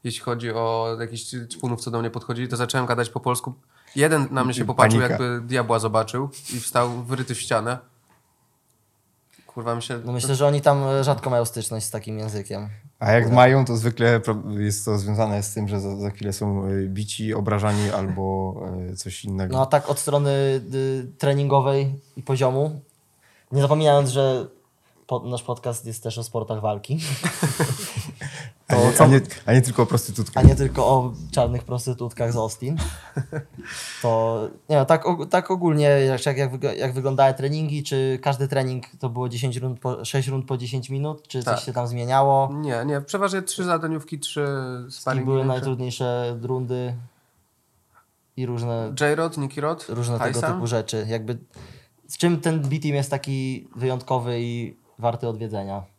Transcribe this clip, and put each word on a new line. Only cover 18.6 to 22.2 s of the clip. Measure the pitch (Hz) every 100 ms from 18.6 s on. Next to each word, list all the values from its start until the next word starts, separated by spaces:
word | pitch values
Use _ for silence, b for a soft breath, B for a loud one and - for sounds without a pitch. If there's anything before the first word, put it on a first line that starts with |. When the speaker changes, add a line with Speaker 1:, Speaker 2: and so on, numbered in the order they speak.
| 95 90 90
Speaker 2:
e, | 92
coś | 98 92 101
innego. | 95 92
Speaker 3:
No | 131
a | 135
tak | 147 143
od | 143
strony, | - 143 143 139 139 135 113
y, | 135 135 131 123 -
treningowej | 143 139 143 139 131 139 139 139 _
i | -